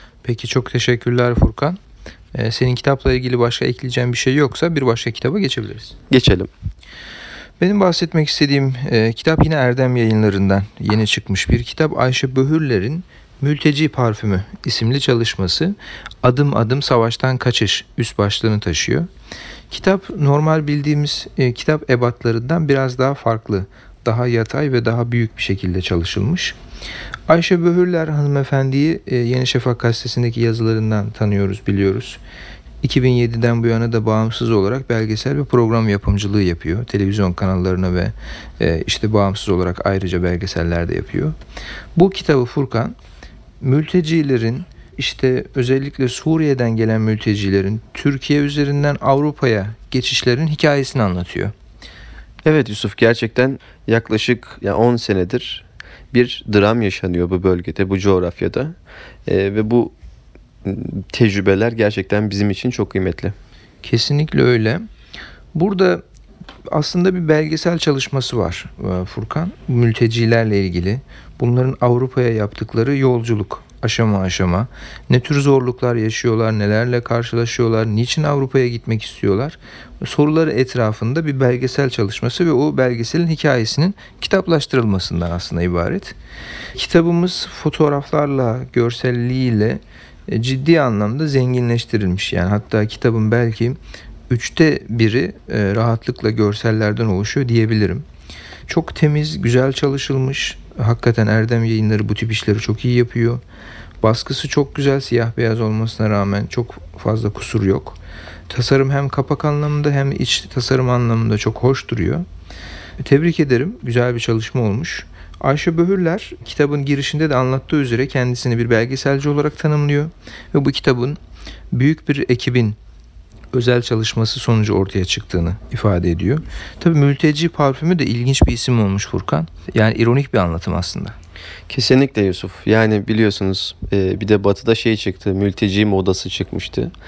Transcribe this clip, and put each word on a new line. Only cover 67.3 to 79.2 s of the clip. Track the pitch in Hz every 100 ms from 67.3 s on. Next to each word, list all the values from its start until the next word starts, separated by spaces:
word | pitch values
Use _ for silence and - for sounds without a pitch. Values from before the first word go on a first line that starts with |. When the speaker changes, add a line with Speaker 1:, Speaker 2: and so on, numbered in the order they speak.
| 156 156 156 170 170
Speaker 1:
çalışması | - 139 - 135 123 120
var, | 87 87 - -
e, | 98 90 92
Furkan. | - 113 151 180 - -
Mültecilerle | 123 120 110 117 117 117 117 113 101 95
ilgili. | 87 87 120 - - - -
Bunların | 120 123 131 135
Avrupa'ya | 123 120 131 - 120
yaptıkları | 113 101 - 113 113 120 139
yolculuk, | 131 123 113 107 98 - - -
aşama | 110 - 113 101
aşama. | 95 - 92 87 123 - - - -
Ne | 123
tür | - 143
zorluklar | 139 135 123 120 123 120
yaşıyorlar, | 110 110 120 113 110 110
nelerle | 104 107 123 120
karşılaşıyorlar, | - 117 117 117 117 - 117 110 113
niçin | 104 120 -
Avrupa'ya | 147 143 135 135 123
gitmek | 117 - 113
istiyorlar? | - -